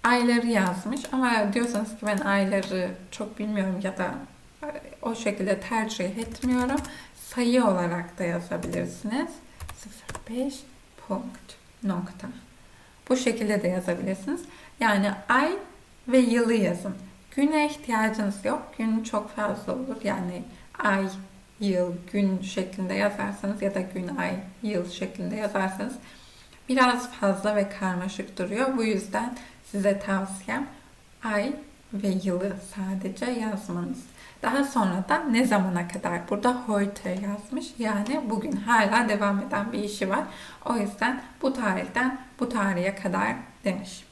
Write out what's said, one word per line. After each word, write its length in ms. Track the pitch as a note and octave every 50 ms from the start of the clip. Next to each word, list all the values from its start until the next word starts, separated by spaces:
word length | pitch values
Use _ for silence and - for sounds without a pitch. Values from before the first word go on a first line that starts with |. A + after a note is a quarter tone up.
| -
ayları 420 | A#3 B3 B3 A#3+ A#3+ A#3+ A#3+ A#3+
yazmış 540 | A#3 A#3 G3+ F#3+ F3+ F3+ F#3 - G#3 C4 - - -
ama 400 | - C4 C4 B3 A#3 A3 G#3 G3+
diyorsanız 360 | G3+ A#3+ A#3+ A#3 - G#3 A3 -
ki 180 | - - -
ben 120 | G#3 G#3 G3
ayları 720 | G3 G3 G3 G3+ G3 F#3+ G3 G3 F#3+ - F#3+ F#3 F3+ F#3 F#3 - - -
çok 280 | - - G#3 G#3 - -
bilmiyorum 420 | G#3 G#3 G#3+ G3+ F#3+ F#3+ F#3 F3+
ya 160 | G3 F#3+ F#3+ -
da, 160 | F3+ F3 - - C#3 - - - - - - -
e, 40 | - D4 D4 - - - - -
o 120 | - A#3 A3+
şekilde 460 | A3+ - G#3 G3+ G3+ F#3+ G3 G3 F#3+
tercih 580 | - - A#3 A3+ G#3+ A3 - - F3+ F#3 G3 A3+
etmiyorum. 600 | A3 - A#3 - - B3+ B3 B3 B3 B3+ C#4 D4 C#4+ - - - - - -
Sayı 500 | - - - - B3 B3 A#3+ A#3+ B3 A#3
olarak 540 | G#3 F#3+ F3+ F3 E3+ E3+ F3 E3+ - - -
da 60 | F#3
yazabilirsiniz. 1040 | E3+ F3 F3 F3 - F3 E3+ E3+ E3+ F3 F3 F3 F3 - - - G#3 A3+ C#4 F4 E4+ - - - - - - - - -
Sıfır 400 | - - G3+ - - - - - - - -
beş 240 | A3+ B3 C4+ C#4+ C4+ - - - - - - - - - - -
punkt, 460 | G3 - - - - - - - - - - - - -
nokta. 460 | A#3 G3 F#3+ F3+ F3+ - - - - B3+ - - - - - - - - - - - - - - - -
Bu 80 | B3+
şekilde 460 | B3+ - A#3+ A3 A3+ G#3+ G#3 G#3 G3
de 60 | - F3
yazabilirsiniz. 720 | F3+ F#3 F3+ - F3 F3 G3 G3 - - - - D#4 F4 - - - - - - - -
Yani 300 | A#3 A3 G3+ G3 G3 G3+ G3 - - -
ay 240 | A#3+ C4 D4 D#4+ F#4 G4+ - - - - - - - - - B3+
ve 100 | A#3+ C4
yılı 360 | B3 A3+ A3+ B3 A#3 A3+ A3+
yazın. 400 | A3 G3 F3 F3 F3+ - G3 F#3+ - - - - - - - -
Güne 300 | C#4 C#4+ D4 D#4 D4+ D4
ihtiyacınız 800 | D4 D4 - - B3 A#3 G#3+ A3 A3 G#3+ A3 G#3 G3 G3+ - -
yok. 300 | G#3 C4+ - - - - -
Gün 240 | A3+ A3 A3 A3
çok 340 | A3 - - G#3 G#3 - -
fazla 360 | - G#3 G3+ G#3 - - -
olur. 240 | F#3 B3+ C4 C4 A3+ - -
Yani 380 | G3+ - F#3 F3+ F3+ F3+ F3+ - - - - - - - -
ay, 300 | - G#3+ G3 G3 F#3+ F#3+ F#3+ - - - - - - - - -
yıl, 320 | G#3+ G3 F#3 F3+ F3+ F3+ E3+ F3 - -
gün 300 | - G3+ G3 F#3+ F#3+ F3+
şeklinde 520 | F#3+ - - G3 F#3 F#3 - - F#3 F3+ F#3+
yazarsanız 680 | G3 G#3 G#3 G3+ - G3 G3+ G3 - - G3 G3 -
ya 120 | G3 G3 G3
da 60 | F#3+
gün, 360 | F#3 F#3+ - F#3 F3+ F3+ F#3
ay, 180 | F#3+ F3+ F3+ F3+ F#3+ G3 - - -
yıl 280 | A#3 G#3 G#3 F3 F3+ F#3
şeklinde 460 | - - F#3 F#3+ - - F#3 F3+ G#3+
yazarsanız 580 | G#3+ G#3+ G3+ G3+ G3+ F#3+ F#3+ F#3+ - G3+ B3 - - - - - - - - - - - - - - - -
biraz 440 | B3+ C4+ B3+ B3 B3 B3 - -
fazla 440 | - - - G3 F#3+ F#3+ - G#3+ G#3
ve 120 | G#3 G3 G3+ - -
karmaşık 580 | G3 F#3 F3+ F3+ F3+ F#3+ - - - - - -
duruyor. 380 | F3+ F3 G3+ A3 C4 C4+ C4
Bu 80 | A#3+ A3+
yüzden 520 | A3 G#3+ F#3+ F#3+ - - G#3+ A3+ B3+ - - - - - - - -
size 280 | - G3+ F#3+ G3+ G3 G3
tavsiyem 680 | - G3+ G3 F#3+ F#3+ F#3+ - - - - A3+ B3+ C#4+ - - - - - - - - - - - -
ay 280 | A3+ G#3 G#3 G#3 C4+ C#4+ - - - - - - -
ve 160 | - G3 G3+ G3
yılı 480 | F#3 F#3 F3 F#3+ F3 F3+ F#3+ G3+ - - - - -
sadece 500 | G3+ F#3+ F#3+ G3 F#3+ - F#3+ F#3+ - A#3+
yazmanız. 800 | B3 B3 A3+ A3 A3 G3+ G3 - - F3 F3 F3 - C4 - - - - - - - - -
Daha 220 | - A3+ A#3+ C#4 C#4
sonra 400 | C4+ - B3+ G#3 F#3+ F3 F#3+ F#3 -
da 100 | C#4+ E4
ne 280 | E4 D4 A3+ A#3 C4
zamana 420 | B3 G#3+ G3+ F#3 F#3 F3 F3 F3 F3
kadar? 400 | - F#3+ - F3 F3 E3 F3 -
Burada 260 | G#3 G3+ G3+ B3 B3 B3 -
heute 440 | A3 G#3 G3+ G3+ G3 G3+ - - G3
yazmış. 560 | F3+ F#3+ G3+ G3 G3+ G#3 - - C4 C4+ - - - -
Yani 420 | A#3 G#3+ G#3 G3+ G#3 A3+ C#4 D#4 C#4 G#3+
bugün 220 | G#3+ G3 - -
hala 560 | C4+ G3 - A#3 A#3 A3 G#3 G3 G#3 A#3 A#3+ G#3+
devam 320 | G#3 G3+ G3+ G3+ G3 G3
eden 320 | - - - G#3 G3+ A#3
bir 60 | A#3 A#3+
işi 320 | G#3 G#3 G#3 - G3 F#3+
var. 140 | G3 C4+ D#4 - - - - - - - -
O 120 | - A#3+
yüzden 460 | A3+ G3+ G3+ - - G#3+ B3 C4 C4 - - - -
bu 100 | - C4+
tarihten 680 | C4 B3 A3+ G3+ F#3 F#3 F3+ - - A#3+ B3 C4 C4+ - - - - -
bu 80 | B3 A#3+
tarihe 460 | - A3 G3 G3 F#3 F3 F3+ G3 G3
kadar 420 | - - F#3+ F3+ F#3+ G3+ A3+ A#3 - - - - - -
demiş. 400 | G3+ F3+ F#3+ - - - - - -